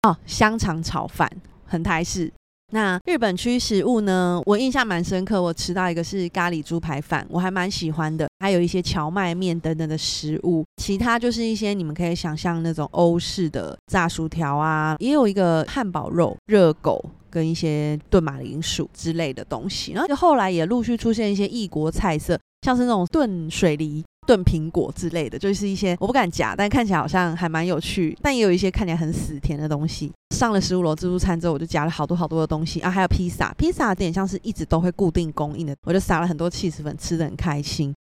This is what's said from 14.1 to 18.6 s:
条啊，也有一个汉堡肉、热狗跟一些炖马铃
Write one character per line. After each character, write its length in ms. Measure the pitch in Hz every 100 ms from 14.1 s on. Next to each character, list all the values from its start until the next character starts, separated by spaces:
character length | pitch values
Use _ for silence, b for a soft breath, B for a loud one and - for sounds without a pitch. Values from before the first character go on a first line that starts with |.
| - 160
条 280 | 165 147 143
啊， 400 | 156 156 156 151
也 120 | 240
有 160 | 294 220
一 60 |
个 320 | 196 175 165 -
汉 240 | 277 220
堡 200 | 160 -
肉、 260 | 170 165 -
热 260 | - 208 170
狗 280 | 156 156 98 - - -
跟 180 | 170 160
一 60 |
些 440 | 170 160 151 151 151 -
炖 120 | 190
马 160 | 160 135
铃 220 | 131 147